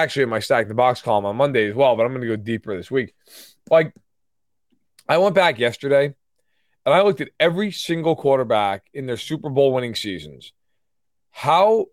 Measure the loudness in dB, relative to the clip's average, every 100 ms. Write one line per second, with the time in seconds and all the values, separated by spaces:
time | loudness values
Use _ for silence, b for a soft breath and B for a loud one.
0 | 0 -2 -2 -2 0 -2 0 0 2 0
1 | 0 0 0 -2 0 0 0 2 2 2
2 | -2 -4 -6 -6 -6 -8 -6 -10 -4 -4
3 | -6 _ B B B B 0 2 2 -6
4 | _ _ _ _ _ _ _ _ _ _
5 | -2 2 2 4 2 2 -2 -2 0 2
6 | 2 -4 _ _ _ _ _ _ 2 4
7 | 4 0 -4 0 0 0 -4 -6 -6 -2
8 | -2 0 2 2 2 0 0 -4 _ -12
9 | -8 -8 -8 -10 -4 2 2 2 -4 -6
10 | -8 -10 -12 -20 -20 _ _ _ _ _
11 | _ _ _ -6 2 4 4 2 -2